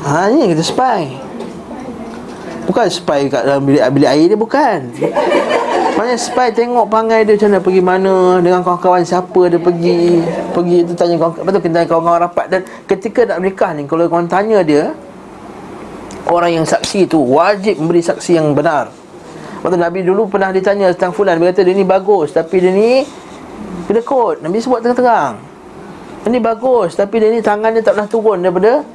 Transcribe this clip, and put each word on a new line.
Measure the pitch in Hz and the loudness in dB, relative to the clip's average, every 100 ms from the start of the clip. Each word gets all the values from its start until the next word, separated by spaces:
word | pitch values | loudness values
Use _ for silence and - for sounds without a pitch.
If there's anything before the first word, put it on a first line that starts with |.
| 143 | 0
Ha, | 151 196 | 0 2
ni | 285 233 | 2 2
kita | 156 | 0
spy. | 165 - 254 214 147 127 - - - - - - - - - - - - - - | -2 0 0 0 -4 -10 -14 -12 -12 -14 -16 -14 -14 -14 -14 -14 -16 -14 -14 -8
Bukan | - 214 208 | -2 0 0
spy | - - 147 139 | 0 -2 0 0
kat | 131 | 0
dalam | 135 139 139 | 0 2 4
bilik, | 143 123 | 4 4
bilik | 139 139 | 4 4
air | 143 170 | 4 4
dia, | 208 | 4
bukan. | 220 269 285 180 127 120 - - 349 - - - - - - | 2 2 2 0 -6 -6 -4 -2 0 0 0 -2 0 -2 0
Maknanya | - 226 240 | 0 -2 -2
spy | - - 247 226 | -2 0 0 0
tengok | 240 240 202 | 0 0 2
perangai | 220 226 226 220 | 0 2 2 4
dia | 208 | 4
macam | 208 | 4
mana, | 196 | 2
pergi | 185 185 | 2 2
mana, | 185 185 190 190 185 185 | 2 2 2 4 4 4
dengan | 175 180 | 4 2
kawan-kawan | 180 175 180 180 | 0 0 2 2
siapa | 170 180 180 185 180 | 2 -2 0 2 2
dia | 170 | 2
pergi. | 175 170 170 175 175 170 165 170 - - | 0 0 0 2 2 2 0 -4 -4 -2
Pergi | 175 175 170 | 2 2 2
tu | 175 | 0
tanya | 175 170 | 0 2
kawan, | 165 165 | 0 -2
lepas | 175 | -2
tu | 196 | 0
kena | 170 165 | 0 0
tanya | 165 | 2
kawan-kawan | 165 170 170 | 2 2 2
rapat. | 175 - - | 0 -2 -2
Dan | 185 185 - - | -4 -4 -16 -4
ketika | 185 226 202 220 | -4 -2 0 0
nak | 170 | 0
menikah | 185 190 202 151 | -2 0 -2 -2
ni, | 143 | -4
kalau | 160 170 | 0 2
kawan | 170 175 | 0 0
tanya | 180 214 214 | 0 2 2
dia, | 165 147 196 320 - - - - - - - - - - - - - | 4 2 0 -6 -16 -20 -20 -20 -18 -18 -16 -16 -16 -16 -16 -8 -2
orang | 170 170 165 | 0 2 0
yang | 156 | 0
saksi | - - 202 170 | -2 -2 0 2
tu | 160 | 2
wajib | 127 143 180 208 208 180 | 2 2 2 0 -2 -2
memberi | 160 170 | 0 0
saksi | 165 - - 170 | 0 -4 0 2
yang | 151 143 | 2 2
benar. | 147 151 117 - - - - - - - | 2 0 -4 -10 -20 -20 -18 -18 -16 -8
Lepas | - | -2
tu | 180 | 0
Nabi | 170 180 | 0 -2
dulu | 180 196 214 | 0 0 0
pernah | 202 190 | -2 -2
ditanya | 190 185 202 190 170 | 0 0 2 2 2
tentang | 180 | -2
fulan, | 175 196 165 | 0 0 2
dia | 175 | 2
kata, | 185 180 | 2 2
"Dia | 196 | 2
ni | 185 | 2
bagus, | 190 190 202 147 | 2 2 2 2
tapi | 160 165 190 | -2 0 0
dia | 180 | 2
ni | 190 226 262 294 - - - - - - 180 170 | 2 2 2 0 -10 -18 -18 -18 -16 -14 -12 -2
kedekut." | 214 233 269 220 147 | -2 0 0 0 -2
Nabi | 156 202 | -4 -4
sebut | 240 240 | -2 -2
terang-terang. | 233 240 247 214 139 107 - - - - - - - - 214 | 0 2 2 2 0 -6 -16 -20 -20 -20 -18 -18 -18 -8 -2
"Ini | 240 | 0
bagus, | 226 220 254 240 180 - | -2 -2 0 2 0 -2
tapi | 202 226 | -2 2
dia | 214 | 2
ni | 233 | 2
tangan | 220 208 220 226 | 0 0 0 0
dia | |
tak | 214 196 | 0 0
pernah | 208 | 0
turun | 233 214 190 | 0 0 2
daripada" | 185 180 208 285 - | 0 2 2 2 -2